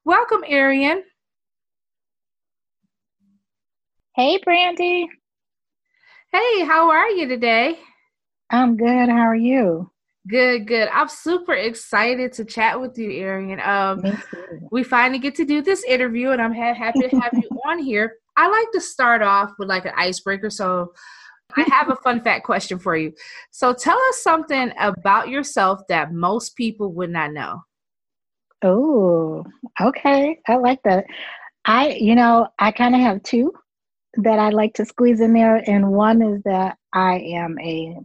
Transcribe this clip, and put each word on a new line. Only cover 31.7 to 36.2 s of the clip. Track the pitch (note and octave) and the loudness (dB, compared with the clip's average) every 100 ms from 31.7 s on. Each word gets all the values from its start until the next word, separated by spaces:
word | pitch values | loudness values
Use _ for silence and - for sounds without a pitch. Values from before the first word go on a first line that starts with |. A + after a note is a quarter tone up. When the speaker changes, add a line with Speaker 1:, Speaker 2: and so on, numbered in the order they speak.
| A#3 D4 - | 2 2 2
Speaker 2:
you | G#3+ | 4
know, | A#3 A#3 A#3 A3+ - | 6 6 4 2 0
I | G#3 | 0
kinda | G#3+ B3 B3 | 2 2 4
have | B3 G3 | 2 0
two | - A#3 C#4+ - _ _ _ _ _ - | -2 0 0 -4 _ _ _ _ _ -2
that | G#3+ G#3+ | 2 2
I | G#3+ | 2
like | G#3+ G#3+ - | 2 0 -2
to | G#3+ | -6
squeeze | - A#3+ A3+ | 2 2 4
in | A3+ | 4
there, | A3+ A3+ A3 A3 | 6 6 4 2
and | G3+ G3 | 2 2
one | G3 G#3+ A3+ | 2 4 4